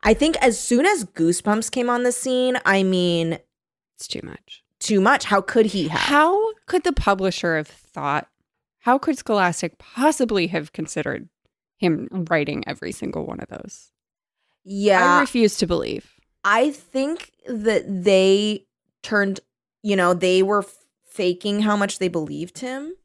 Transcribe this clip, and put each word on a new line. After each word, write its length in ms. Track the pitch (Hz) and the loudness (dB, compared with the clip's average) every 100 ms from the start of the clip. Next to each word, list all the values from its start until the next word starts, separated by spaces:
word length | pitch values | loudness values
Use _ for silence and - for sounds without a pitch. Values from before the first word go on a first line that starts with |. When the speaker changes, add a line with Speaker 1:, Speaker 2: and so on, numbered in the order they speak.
Speaker 1:
I 100 | 208 | 2
think 220 | 220 302 320 | 4 2 2
as 180 | 262 220 | 0 0
soon 260 | - 240 339 | 0 2 2
as 200 | 403 202 | 0 -4
Goosebumps 640 | - 165 175 214 214 220 | -2 0 0 0 -2 -2
came 180 | - 247 | -4 -2
on 140 | 240 | 0
the 80 | 247 | 0
scene, 460 | 240 269 254 254 247 - | -2 -2 0 0 0 0
I 180 | 196 | 2
mean, 560 | 190 185 180 170 165 160 _ _ _ _ _ _ | 2 2 0 0 -2 -6 _ _ _ _ _ _
Speaker 2:
It's 100 | - | -14
too 140 | - | -14
much. 400 | - - _ - _ _ | -14 -18 _ -20 _ _
Speaker 1:
too 200 | - 208 | 0 2
much. 260 | 196 277 - | 4 2 2
How 160 | 196 | 0
could 260 | 196 240 220 | 2 2 2
he 200 | 202 156 | 2 -2
have? 120 | 160 | -2
Speaker 2:
How 520 | - 294 311 392 440 440 - | 2 4 4 2 -2 -6 -4
could 160 | 359 | -2
the 100 | 359 | 0
publisher 640 | 285 - 196 190 180 175 160 | 0 0 0 0 -2 -2 -2
have 100 | 151 | -4
thought, 580 | - _ - 143 147 - _ _ _ _ _ | -14 _ -8 -4 -4 -6 _ _ _ _ _
how 180 | - 269 | 0 0
could 200 | - 277 | 0 -4
Scholastic 600 | - 208 180 170 170 _ | -2 0 0 0 -8 _
possibly 680 | - - 285 302 247 208 165 | -18 0 0 2 0 0 -2
have 260 | 165 151 | -4 -8
considered 560 | - 156 - 151 - - _ _ _ _ _ | -10 -8 -6 -6 -6 -12 _ _ _ _ _
him 300 | 180 156 - 190 160 | 0 0 -4 -8 -2
writing 340 | 165 147 147 - | -2 -2 -6 -8
every 240 | 147 - | -10 -10
single 340 | - - - - | -10 -8 -8 -10
one 140 | - | -12
of 80 | - | -14
those? 440 | - - - _ _ _ _ _ _ _ _ | -16 -18 -20 _ _ _ _ _ _ _ _
Speaker 1:
Yeah. 540 | 190 196 202 185 180 175 | -12 0 4 4 6 4
Speaker 2:
I 40 | |
refuse 360 | - 247 214 - | 2 2 2 2
to 100 | 175 | -2
believe. 440 | 175 58 - - _ _ _ | -2 -4 -8 -12 _ _ _
Speaker 1:
I 280 | 196 214 285 | 0 2 2
think 600 | 285 _ 262 277 339 - _ - | -2 _ -4 -4 -6 -12 _ -12
that 560 | 233 214 208 - 190 | -4 0 0 -2 -2
they 600 | 180 190 190 196 208 208 _ _ _ _ | 4 6 6 4 2 -4 _ _ _ _
turned, 380 | - 208 196 190 _ _ _ _ | -4 -2 -2 -4 _ _ _ _
you 140 | 214 196 | -2 2
know, 180 | 175 | 2
they 300 | 180 185 185 | 2 2 4
were 160 | 190 208 | 4 0
f-, 220 | 196 - _ _ _ | -2 -14 _ _ _
faking 540 | - 180 180 208 208 | -4 -2 -2 -4 -2
how 160 | 214 208 | 0 0
much 200 | 202 - | -2 -2
they 100 | 185 | -4
believed 500 | 170 151 147 175 - | -4 -6 -8 -12 -12
him. 340 | 254 262 302 370 | -12 -10 -12 -16